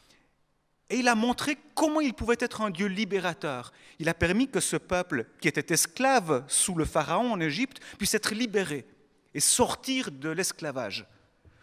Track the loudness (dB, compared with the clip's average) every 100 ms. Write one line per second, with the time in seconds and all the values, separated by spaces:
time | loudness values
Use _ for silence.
0 | _ _ _ _ _ _ _ _ -6 0
1 | 2 4 2 0 -2 -4 -6 0 2 2
2 | 0 -2 0 0 0 -4 -4 -2 -2 -2
3 | -2 -2 -2 -4 -6 -6 -10 -18 -18 -4
4 | -2 2 2 2 2 0 0 -2 0 -2
5 | 0 -2 -4 -2 0 0 0 0 0 2
6 | 4 4 4 0 0 0 0 0 0 0
7 | 0 0 0 0 -2 -2 -4 -6 -16 -4
8 | 0 0 0 -2 0 0 -2 -4 -10 -20
9 | _ _ _ 0 2 4 2 0 -4 -4
10 | -4 -6 -6 -2 -4 -4 -6 -6 -6 -8
11 | -12 _ _ _ -20 _